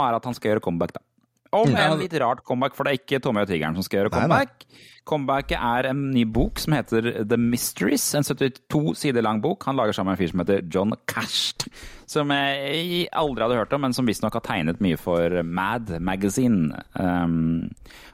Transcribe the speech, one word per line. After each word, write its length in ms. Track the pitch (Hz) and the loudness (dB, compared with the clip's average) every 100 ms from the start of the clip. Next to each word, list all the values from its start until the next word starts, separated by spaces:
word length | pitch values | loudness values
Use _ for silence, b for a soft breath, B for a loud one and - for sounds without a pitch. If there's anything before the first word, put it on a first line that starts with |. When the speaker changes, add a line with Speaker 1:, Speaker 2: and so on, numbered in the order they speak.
| 131 | 2
Speaker 1:
er 60 | 117 | 0
at 80 | 127 | -2
han 80 | |
skal 180 | 120 113 | -4 0
gjøre 100 | 107 | 0
comeback, 320 | - 85 87 | 0 -2 -4
da. 60 | - - _ _ _ _ | -6 -18 _ _ _ _
Om 160 | 196 226 | 2 4
Speaker 2:
Mm. 80 | 214 | 4
Speaker 1:
en 220 | 175 156 | 2 2
litt 140 | 185 160 | -2 0
rart 240 | 120 127 | 0 -2
comeback, 320 | - 127 135 - | -2 -2 0 0
for 80 | |
det 80 | 143 | -2
er 40 | 131 | -2
ikke 180 | - 135 | -2 -2
Tommy 200 | 139 107 | 0 0
og 60 | 98 | 2
Tigeren 260 | 85 78 | 0 0
som 100 | 85 | -2
skal 160 | 95 98 | -2 0
gjøre 80 | 107 | 2
Speaker 2:
Nei, 80 | 175 | 2
nei. 80 | - | 2
Speaker 1:
comeback. 380 | 240 277 - - B B B - | 2 2 -6 -20 B B B -4
Comebacket 520 | 151 135 139 - 170 | -2 0 -2 -2 -2
er 240 | 120 123 131 | 0 0 0
en 220 | 139 139 | -2 0
ny 120 | 127 113 | 2 2
bok 320 | 110 214 - | 2 0 -2
som 160 | - | 0
heter 500 | 147 - 113 117 113 107 | 0 2 0 0 -2 0
The 100 | 117 | 2
Mysteries, 760 | 120 120 - - 180 285 - 147 | 2 0 -4 -2 0 0 0 0
en 80 | |
syttito 720 | - 139 135 - _ 151 156 - | -2 0 -2 -2 _ 0 0 0
sider 260 | 147 120 | 0 2
lang 180 | 110 110 | 2 0
bok 240 | 139 196 - | 0 -2 -2
han 100 | 135 | 0
lager 180 | 107 | 0
sammen 240 | 101 95 92 | 0 0 0
med 20 | |
en 60 | 87 | 0
fyr 40 | |
som 80 | 90 | 0
heter 220 | 85 98 85 | 2 0 0
John 200 | 92 101 - - | 0 0 -2 -6
Cash, 480 | 117 - - - - - B B B - | -6 -4 -2 -4 -4 -10 B B B -6
som 220 | 151 143 | -2 0
jeg 760 | 143 139 139 139 156 175 175 - | 0 0 -2 -2 -4 -2 -2 -2
aldri 280 | - 151 113 | 0 -2 0
hadde 120 | 113 123 | 2 2
hørt 180 | 101 | 2
om, 80 | 143 | 0
men 120 | 135 | 0
som 120 | 123 120 | 2 0
visstnok 260 | 98 107 | 0 -2
har 80 | 117 | -2
tegnet 380 | - 107 78 87 | -4 -2 -2 0
mye 160 | 95 80 | 0 0
for 460 | 92 85 85 90 | 0 2 2 0
Mad 560 | 85 87 98 120 107 82 | -2 -2 -2 -2 -4 -4
Magazine. 720 | 90 95 101 131 123 101 76 - - - | -4 0 0 2 2 4 2 -2 -10 -2
Um, 760 | 92 87 85 82 80 82 - - B B B | 0 2 2 2 0 0 -4 -10 B B B